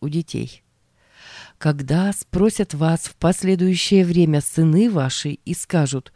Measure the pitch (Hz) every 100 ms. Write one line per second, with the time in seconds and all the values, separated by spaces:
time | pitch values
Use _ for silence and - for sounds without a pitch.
0 | 147 160 - 117 123 - _ _ _ _
1 | _ _ - - - - 156 143 135 160
2 | 196 196 - 180 214 - 196 147 160 165
3 | - - 165 185 185 185 185 180 - 196
4 | 175 170 165 147 - - 160 165 233 180
5 | 131 - 151 - - 175 - 175 139 135
6 | -